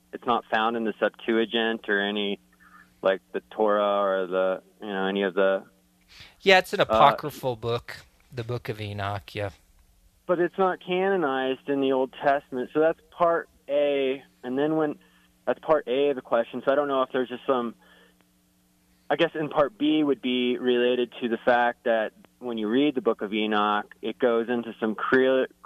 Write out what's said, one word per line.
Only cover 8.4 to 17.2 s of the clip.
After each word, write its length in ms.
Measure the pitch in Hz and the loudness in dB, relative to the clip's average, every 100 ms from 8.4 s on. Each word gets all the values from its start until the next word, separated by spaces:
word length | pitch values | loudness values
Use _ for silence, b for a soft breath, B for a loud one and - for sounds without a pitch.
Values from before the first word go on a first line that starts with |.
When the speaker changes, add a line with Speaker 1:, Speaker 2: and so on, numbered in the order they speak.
Speaker 2:
book 240 | 117 120 - | -6 -6 -6
of 140 | 107 | -8
Enoch, 520 | 104 101 98 101 - | -8 -4 -4 -6 -8
yeah. 160 | 104 101 - _ _ _ _ _ _ - | -8 -8 -10 _ _ _ _ _ _ -4
Speaker 1:
But 140 | 170 | 0
it's 180 | 175 - | 0 0
not 220 | 190 170 | 0 -2
canonized 840 | - 180 190 190 151 135 131 131 - | -4 -2 0 0 0 -2 -2 -4 -4
in 120 | 139 | -2
the 120 | 135 | 0
Old 220 | 131 131 - | 0 -2 -2
Testament, 460 | 151 139 - 131 120 | 0 0 -2 -8 -4
so 60 | 151 | 0
that's 200 | 156 160 _ | 0 0 _
part 380 | - 170 170 - _ - | 0 0 0 -4 _ -4
A. 540 | 143 143 143 135 139 - _ | -2 0 0 -2 -4 -10 _
And 140 | 123 131 | -6 -2
then 180 | 151 160 | 0 0
when, 200 | 151 - b b b _ - | -2 -4 b b b _ -6
that's 120 | 123 | -4
part 280 | - 151 - | 0 0 0
A 220 | 131 143 | 0 0
of 60 | 127 | -2
the 60 | |
question. 400 | - 120 117 123 | -2 0 0 -4
So 80 | 127 | 0
I 20 | |
don't 140 | 139 143 | 0 2
know 120 | 135 | 0
if 80 | 131 | 0
there's 160 | 131 | -2